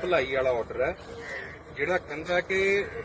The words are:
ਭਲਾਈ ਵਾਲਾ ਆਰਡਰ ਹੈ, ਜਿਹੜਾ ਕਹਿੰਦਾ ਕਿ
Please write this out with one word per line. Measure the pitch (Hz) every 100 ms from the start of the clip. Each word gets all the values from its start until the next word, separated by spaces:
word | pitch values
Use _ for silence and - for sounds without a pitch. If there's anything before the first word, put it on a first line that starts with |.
ਭਲਾਈ | 180 170 131
ਵਾਲਾ | 131 131
ਆਰਡਰ | 120 110 113
ਹੈ, | 139 185 - - - - - - - -
ਜਿਹੜਾ | 147 185
ਕਹਿੰਦਾ | - 147 160 180
ਕਿ | 180 190 196 202 180 -